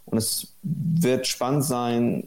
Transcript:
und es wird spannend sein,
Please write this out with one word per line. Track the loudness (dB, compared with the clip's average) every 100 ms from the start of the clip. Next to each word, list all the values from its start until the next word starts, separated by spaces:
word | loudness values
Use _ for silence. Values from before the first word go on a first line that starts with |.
| -4
und | -2
es | 0 -4 -8 -8
wird | -6 -2 0 2 4 2 0
spannend | -2 0 0 0
sein, | 0 0 2 2 0